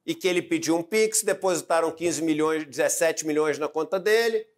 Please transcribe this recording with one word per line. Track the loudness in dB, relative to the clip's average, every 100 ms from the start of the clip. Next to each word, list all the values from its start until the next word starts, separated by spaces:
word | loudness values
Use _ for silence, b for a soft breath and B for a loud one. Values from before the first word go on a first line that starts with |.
e | -8
que | -2 0
ele | 0
pediu | 0 -2 0 0
um |
Pix, | 0 2 2 2
depositaram | 0 0 0 -2 0 0 0
quinze | -2 -4 -2
milhões, | 0 0 0 0 -4
dezessete | -2 0 2 0 0 -2
milhões | 0 0 -2
na | -4
conta | -4 -4 -2
dele, | 2 2 2 -2 -6